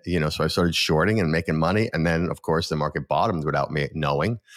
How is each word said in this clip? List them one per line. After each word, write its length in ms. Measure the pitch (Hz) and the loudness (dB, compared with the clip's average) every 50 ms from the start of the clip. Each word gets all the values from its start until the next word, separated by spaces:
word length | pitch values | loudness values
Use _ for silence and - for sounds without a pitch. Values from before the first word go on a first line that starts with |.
| - | -2
you 140 | 90 90 82 | -2 0 0
know, 100 | 76 78 | 0 0
so 140 | - - 78 | 0 0 0
I 40 | 82 | 0
started 260 | - 98 87 85 80 | 2 2 2 2 2
shorting 440 | - - - 80 78 85 104 110 110 | 0 0 2 2 4 4 4 2 2
and 120 | 87 78 | 2 2
making 260 | 78 82 - 87 80 | 0 0 0 0 0
money. 320 | 80 80 85 98 107 117 - - | 2 2 2 2 2 0 0 0
And 120 | 85 80 | 0 0
then, 240 | 85 82 82 87 78 | 2 2 0 0 -2
of 140 | - - - | -4 -4 -2
course, 260 | - 80 82 82 - | -2 0 0 0 -2
the 60 | 80 | -2
market 320 | 76 73 76 - 80 69 | -2 -2 -2 -4 -6 -4
bottomed 360 | - 76 78 98 117 92 80 73 | 0 0 2 2 0 0 -2 -2
without 280 | 76 71 71 69 - | -2 0 -2 -2 -2
me 180 | 76 73 71 67 - | -2 -4 -4 -4 -4
knowing. 440 | 80 76 71 71 71 82 107 120 110 - - - | -4 -2 0 0 0 0 0 -2 -4 -8 -16 -20